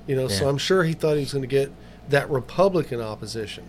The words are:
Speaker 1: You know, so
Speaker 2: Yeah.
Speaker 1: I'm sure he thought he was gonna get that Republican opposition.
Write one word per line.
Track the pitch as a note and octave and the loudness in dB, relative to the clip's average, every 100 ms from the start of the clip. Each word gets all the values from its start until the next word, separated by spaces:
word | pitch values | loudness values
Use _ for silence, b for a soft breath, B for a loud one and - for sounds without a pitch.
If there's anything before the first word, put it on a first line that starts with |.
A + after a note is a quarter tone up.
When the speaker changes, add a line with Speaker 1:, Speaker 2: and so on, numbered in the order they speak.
| - | -2
Speaker 1:
You | C3 | 0
know, | C3 | 0
so | G2+ | 0
Speaker 2:
Yeah. | C#3 | 2
Speaker 1:
I'm | C#3 | 0
sure | - F#3+ | 2 4
he | D#3+ | 2
thought | D#3+ D#3 | 2 2
he | D3+ | 2
was | C3+ | 0
gonna | C#3 C3 | -4 0
get | C3+ C#3 - B B - | 0 0 -6 B B 0
that | C#3+ B2 | 0 2
Republican | C3 - - G3 F3+ C3+ A#2+ | -4 -2 2 4 4 -2 -4
opposition. | A2 G#2 G#2+ A2+ G#2 - | -6 -8 -8 -8 -8 -10